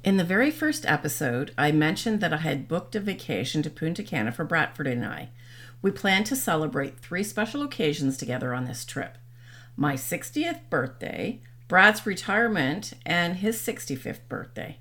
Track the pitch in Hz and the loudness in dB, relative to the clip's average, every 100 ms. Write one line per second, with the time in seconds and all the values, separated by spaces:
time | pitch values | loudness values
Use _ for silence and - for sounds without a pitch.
0 | - 196 175 190 285 302 311 302 - 151 | 6 4 4 4 4 2 0 0 2 2
1 | 151 - 135 120 143 - 147 156 151 185 | 0 -2 0 0 -2 2 4 6 4 2
2 | 233 214 175 156 160 143 - 165 - 214 | 0 2 2 0 0 -2 -2 -4 -2 -4
3 | 202 - - 110 - 156 151 - 160 175 | -4 -6 -2 -2 0 0 -2 -2 -4 -4
4 | 208 151 110 120 160 165 147 - 139 123 | -4 -2 -2 -2 0 2 0 -2 -2 0
5 | 107 78 - - - - - - 196 196 | -2 -6 -12 -16 -20 -18 -18 -2 -2 0
6 | 196 190 214 262 - 165 156 151 139 - | 2 2 2 0 2 2 2 0 -4 -6
7 | - 180 208 - 220 285 285 - 160 147 | -6 -4 -2 -2 -2 -2 -6 0 0 2
8 | 139 135 127 127 127 123 123 117 - 139 | 0 0 -4 -4 -2 -2 -4 -6 -8 -6
9 | - - - - - - - - 143 175 | -8 -12 -20 -20 -20 -20 -16 0 0 0
10 | - 175 - 294 339 330 - 151 123 - | -4 -6 -4 -2 -2 -4 -2 0 0 -4
11 | - - 101 262 - - - 180 202 214 | -8 -4 -4 -6 -12 -20 2 8 8 6
12 | - 185 - 202 233 202 135 170 - - | -2 -6 0 2 2 2 2 0 -6 -12
13 | - 170 175 180 202 226 - 220 - 131 | -2 0 2 0 -2 -2 -4 -6 -6 -6
14 | - - - 113 - - - 151 | -6 -10 -8 -10 -8 -10 -10 -12